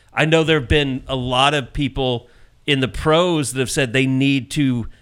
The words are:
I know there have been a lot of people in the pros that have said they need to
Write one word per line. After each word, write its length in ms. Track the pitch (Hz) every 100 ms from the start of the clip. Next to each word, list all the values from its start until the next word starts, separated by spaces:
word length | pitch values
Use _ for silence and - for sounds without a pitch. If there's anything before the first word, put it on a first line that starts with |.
| _
I 120 | - 156
know 180 | 160
there 160 | 156 156
have 100 | 123
been 340 | 156 139 131 131
a 80 | 131
lot 380 | 127 127 143
of 180 | 147 123
people 540 | - 131 139 127 120 - - - _ -
in 140 | 139
the 80 | 120
pros 680 | - 156 160 180 160 131
that 60 | 131
have 100 | 120
said 240 | 156 123
they 140 | 131 131
need 420 | 131 139 139 120
to 360 | 156 135 120 107 -